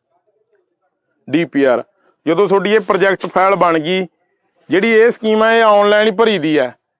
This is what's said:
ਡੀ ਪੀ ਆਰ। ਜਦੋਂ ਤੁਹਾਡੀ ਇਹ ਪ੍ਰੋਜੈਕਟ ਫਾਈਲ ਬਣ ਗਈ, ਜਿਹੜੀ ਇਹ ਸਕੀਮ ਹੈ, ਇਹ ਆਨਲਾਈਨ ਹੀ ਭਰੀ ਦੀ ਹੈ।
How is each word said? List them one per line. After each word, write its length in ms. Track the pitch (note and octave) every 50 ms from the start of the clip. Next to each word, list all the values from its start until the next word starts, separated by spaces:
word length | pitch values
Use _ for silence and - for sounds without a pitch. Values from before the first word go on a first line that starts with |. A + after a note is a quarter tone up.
| _ _ _ _ _ _ _ _ _ _ _ _ _ _ _ _ _ _ _ _ _ _ _ _ _ -
ਡੀ 160 | C3 D#3+ E3+
ਪੀ 180 | - - C#3+ C#3
ਆਰ। 200 | C3 A#2+ A2+ - _ _ _ _ _ _ _ _ D3
ਜਦੋਂ 200 | E3 E3 G#3 F3+
ਤੁਹਾਡੀ 260 | F#3+ G3 F3 G3+ G#3
ਇਹ 60 | A3+
ਪ੍ਰੋਜੈਕਟ 460 | G3 - G3+ F#3+ F#3+ G3 F#3 - -
ਫਾਈਲ 300 | F3+ - F#3 F#3 F#3+ G3
ਬਣ 240 | F3+ F3 F3 E3+ D#3+
ਗਈ, 280 | D3 D#3+ F#3 F#3+ F#3 F3 _ _ _ _ _ _ _ _ _ _ _ _
ਜਿਹੜੀ 220 | D3 F#3 G3+ A#3
ਇਹ 200 | A3+ A3 A3 A#3+
ਸਕੀਮ 320 | A3+ - - A3 G#3+ G#3+ A3
ਹੈ, 140 | A3+ A3+ A3+
ਇਹ 60 | A3+
ਆਨਲਾਈਨ 440 | G#3+ G#3 G3+ G3+ G#3 G#3 G#3 G#3+ A3
ਹੀ 40 |
ਭਰੀ 280 | G3+ F#3 A#3 A3+ G#3+ F3+
ਦੀ 200 | C#3+ D#3+ D#3 D3
ਹੈ। 160 | B2+ B2 B2 _ _ _ _ _